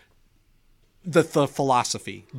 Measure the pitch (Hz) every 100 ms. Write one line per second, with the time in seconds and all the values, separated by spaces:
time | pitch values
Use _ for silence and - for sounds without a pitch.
0 | _ _ _ _ _ _ _ _ _ _
1 | 185 160 160 160 139 - 135 123 117 104
2 | - 98 -